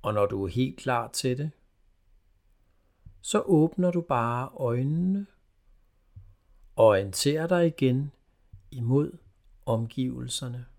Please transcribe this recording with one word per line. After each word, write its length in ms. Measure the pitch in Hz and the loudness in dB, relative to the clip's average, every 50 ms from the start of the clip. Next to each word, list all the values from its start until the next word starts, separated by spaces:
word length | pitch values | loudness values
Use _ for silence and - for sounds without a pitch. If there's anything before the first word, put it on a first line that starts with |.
Og 120 | - 104 107 | -4 -2 0
når 120 | 107 101 | 0 0
du 180 | 101 104 98 98 | 0 0 -4 -4
er 40 | 90 | -4
helt 300 | - 120 131 - - - | -2 -2 -2 -2 -4 -8
klar 300 | - 135 123 120 - - | -4 -2 -2 -2 -2 -4
til 300 | - - - 131 127 131 | -8 -4 -2 -2 -2 -2
det, 120 | 147 156 - _ _ _ _ _ _ _ _ _ _ _ _ _ _ _ _ _ _ _ _ _ _ _ _ _ _ _ _ _ _ - - - | -6 -8 -8 _ _ _ _ _ _ _ _ _ _ _ _ _ _ _ _ _ _ _ _ _ _ _ _ _ _ _ _ _ _ -20 -20 -18
så 200 | - - - 214 | -12 -2 -2 -2
åbner 500 | - - 190 151 156 165 - - 180 180 | 2 4 4 4 4 2 2 0 0 0
du 100 | 170 175 | 0 -2
bare 480 | 170 - 135 120 117 117 120 123 127 135 | -2 -2 -2 0 0 0 -2 -4 -4 -8
øjnene 760 | - - 139 120 117 123 131 139 151 165 175 185 190 202 202 _ _ _ _ _ _ _ _ _ _ _ _ _ _ _ _ _ _ - - - - _ _ _ _ _ - - _ | -8 -4 -2 -2 0 0 0 -2 0 0 0 0 0 -2 -4 _ _ _ _ _ _ _ _ _ _ _ _ _ _ _ _ _ _ -20 -20 -20 -20 _ _ _ _ _ -20 -16 _
og 100 | - 113 | 6 6
orienterer 600 | 110 104 95 98 98 95 - - 143 147 156 160 | 8 8 6 2 -2 -4 -2 0 0 0 0 0
dig 200 | 170 185 175 170 | 0 2 4 4
igen 460 | 170 160 - 135 131 127 131 143 143 _ _ _ _ _ _ _ _ - - _ - | 2 2 2 2 2 2 2 -2 -4 _ _ _ _ _ _ _ _ -20 -20 _ -18
imod 480 | - 127 117 117 131 143 147 - - - _ - _ _ _ _ - _ _ | -10 -6 -2 2 2 2 2 0 -6 -16 _ -20 _ _ _ _ -20 _ _
omgivelserne. 1000 | - 117 113 113 113 - - 127 127 123 123 120 123 - - 139 123 120 123 120 - - | -2 -2 -2 -2 -4 -4 -4 -4 -4 -4 -8 -10 -8 -8 -8 -8 -10 -12 -12 -14 -18 -20